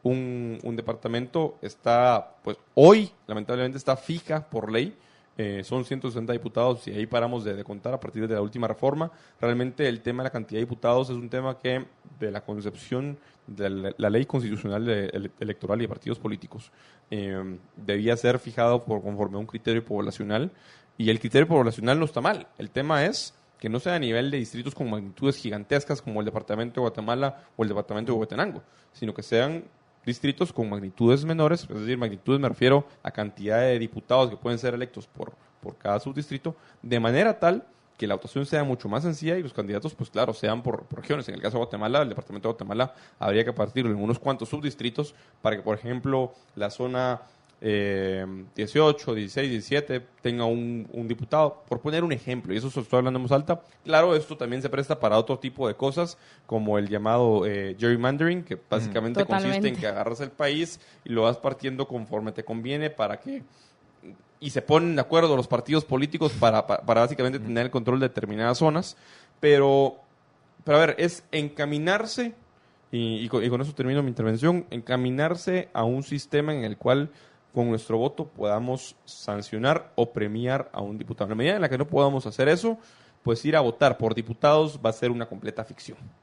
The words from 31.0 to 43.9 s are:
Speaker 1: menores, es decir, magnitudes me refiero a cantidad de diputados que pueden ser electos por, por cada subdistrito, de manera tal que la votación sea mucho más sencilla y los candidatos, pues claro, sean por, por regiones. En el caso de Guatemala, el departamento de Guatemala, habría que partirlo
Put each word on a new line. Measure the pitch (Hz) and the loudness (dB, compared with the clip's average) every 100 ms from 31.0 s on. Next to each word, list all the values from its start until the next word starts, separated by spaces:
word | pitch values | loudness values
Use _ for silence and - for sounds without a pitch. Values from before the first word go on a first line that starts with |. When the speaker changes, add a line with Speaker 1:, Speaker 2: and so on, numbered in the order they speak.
| 117 135 160 | 6 6 2
Speaker 1:
menores, | 165 151 170 - | 2 2 2 -2
es | 107 | -8
decir, | 107 127 | -4 -2
magnitudes | 117 98 - 139 | -4 -4 0 2
me | 131 | 0
refiero | 90 123 139 143 - | 2 6 6 4 -10
a | - | -10
cantidad | - 104 101 101 110 | -6 -8 -6 0 2
de | 127 120 | 2 0
diputados | 113 107 - 127 127 | -2 -8 2 4 4
que | 101 | 0
pueden | 117 117 | -4 -2
ser | 123 | -2
electos | 120 123 - - | -4 -8 -10 -18
por, | - - - _ _ | -12 -12 -12 _ _
por | 87 - | -16 -8
cada | 101 104 | -2 -2
subdistrito, | 135 139 143 139 165 - - _ | -2 -8 -6 -8 -8 -10 -20 _
de | 117 120 | -2 2
manera | 117 135 220 - | 4 4 4 4
tal | 170 196 - _ _ - | 2 2 -4 _ _ -8
que | - | -2
la | 95 | -2
votación | - 139 143 | -2 -6 -2
sea | 156 | 0
mucho | 143 123 107 | 0 -2 -2
más | 113 | -2
sencilla | 170 151 160 180 | -2 -2 -2 -2
y | |
los | 147 | -4
candidatos, | - 101 104 156 | -6 -4 -4 -6
pues | - 120 | -8 -6
claro, | 107 120 | 0 0
sean | 104 107 117 | 0 -2 0
por, | 120 113 - | -2 -6 -8
por | - | -12
regiones. | - 147 117 | -4 -4 -4
En | 95 | -4
el | |
caso | 98 120 | -2 -2
de | 117 | -4
Guatemala, | 104 107 139 | -2 0 2
el | 139 | 0
departamento | 98 - 101 113 | -4 -10 -6 -4
de | |
Guatemala, | 117 92 107 127 - - _ | -4 -6 -2 -2 -2 -20 _
habría | 101 104 117 | 0 2 0
que | |
partirlo | 120 - 135 120 | -2 -2 0 -2